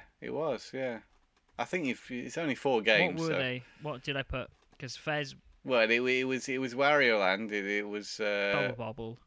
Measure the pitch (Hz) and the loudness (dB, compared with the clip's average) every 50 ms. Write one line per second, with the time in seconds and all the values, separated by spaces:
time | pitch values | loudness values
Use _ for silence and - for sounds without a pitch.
0 | - _ _ _ - 123 123 139 160 151 120 104 - - - 131 131 123 117 107 | -2 _ _ _ -10 -6 -4 -4 -2 -2 -4 -4 -6 -10 -8 -6 -4 -4 -6 -8
1 | - _ _ _ _ _ _ _ _ _ _ - 120 - 175 185 156 127 107 - | -12 _ _ _ _ _ _ _ _ _ _ -8 -6 -4 -4 -4 -2 -2 -4 -4
2 | - - 127 120 131 127 - 160 170 147 120 - - 139 127 110 98 110 107 101 | -8 -10 -10 -8 -8 -6 -6 -4 -2 -2 -4 0 0 2 2 4 4 6 6 6
3 | 92 92 92 82 82 - - - 131 127 127 123 123 - - - 147 151 135 123 | 6 4 2 -2 -2 0 0 0 0 -2 -4 -6 -10 -14 -20 -12 -8 -8 -8 -8
4 | - 147 139 139 131 - - 127 - - _ _ _ _ _ - 139 120 - - | -8 -6 -6 -6 -4 -4 -6 -6 -6 -8 _ _ _ _ _ -16 -14 -14 -14 -10
5 | - 156 151 151 147 135 131 - _ - _ _ - 135 127 117 110 110 117 120 | -6 -4 -2 -2 -4 -6 -10 -18 _ -20 _ _ -4 2 4 4 6 6 4 2
6 | 127 127 127 127 131 131 131 120 - 139 127 131 131 123 120 131 139 143 151 143 | 4 2 2 2 0 0 -2 -4 -4 -4 -4 -4 -4 -4 0 2 4 6 6 6
7 | 135 120 110 104 95 92 95 104 113 104 107 101 98 101 104 104 104 104 104 107 | 6 6 6 6 4 4 2 2 0 -4 -4 -4 -2 0 -2 -2 -2 -4 -6 -8
8 | 101 - - - 107 104 101 101 101 101 101 101 101 101 117 120 113 110 110 - | -8 -8 -6 -4 -2 0 0 0 0 0 2 0 0 -2 -4 -6 -8 -8 -8 -10
9 | 113 113 120 - _ | -10 -12 -12 -14 _